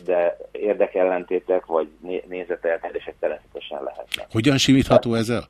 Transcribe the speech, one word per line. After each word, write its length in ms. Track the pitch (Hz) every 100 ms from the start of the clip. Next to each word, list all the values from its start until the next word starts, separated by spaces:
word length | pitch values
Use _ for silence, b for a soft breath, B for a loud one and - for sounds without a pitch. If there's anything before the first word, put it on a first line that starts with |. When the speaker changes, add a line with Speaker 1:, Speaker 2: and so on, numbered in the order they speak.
Speaker 1:
de 320 | 90 90 87 - -
érdekellentétek, 1120 | - 104 95 101 92 92 90 87 90 - 92 -
vagy 220 | 82 76 76
né-, 220 | 85 90 -
nézeteltérések 840 | 90 87 87 85 82 87 - - 78
természetesen 640 | 82 76 - 71 - 73
lehetnek. 440 | 67 - - - -
Speaker 2:
Hogyan 260 | 110 117 139
simítható 520 | - 135 120 120 123
Speaker 1:
Hát 80 | 113
Speaker 2:
ez 80 | 113
el? 160 | 117